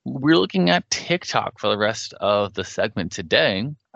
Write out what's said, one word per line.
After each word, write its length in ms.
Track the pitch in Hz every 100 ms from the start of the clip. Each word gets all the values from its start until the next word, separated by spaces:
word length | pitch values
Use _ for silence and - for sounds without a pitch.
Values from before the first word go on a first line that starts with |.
we're 320 | 127 135 143 165
looking 340 | 190 190 175
at 180 | 180 -
TikTok 680 | - - 175 - 123 - -
for 100 | 104
the 80 | 104
rest 380 | 107 113 - -
of 340 | 98 104 101
the 80 | -
segment 480 | 92 - 110 110 87
today. 540 | - 82 127 156 98 131 151 _